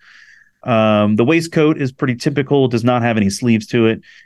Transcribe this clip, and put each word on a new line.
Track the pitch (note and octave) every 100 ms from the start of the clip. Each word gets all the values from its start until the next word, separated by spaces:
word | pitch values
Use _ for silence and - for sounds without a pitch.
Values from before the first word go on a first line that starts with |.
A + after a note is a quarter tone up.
| _ - - _ _ _
Um, | - A2+ A2 G#2 G#2 G#2+
the |
waistcoat | A#2+ E3 E3 E3 D3+ D#3
is | C3+
pretty | - C3+
typical, | B2 D#3 C#3 C3+ C#3+ C3
does | B2
not | A#2+ B2
have | A#2 A2
any | G2
sleeves | G2 B2 A2 -
to | A#2+ A2+
it, | A2 - -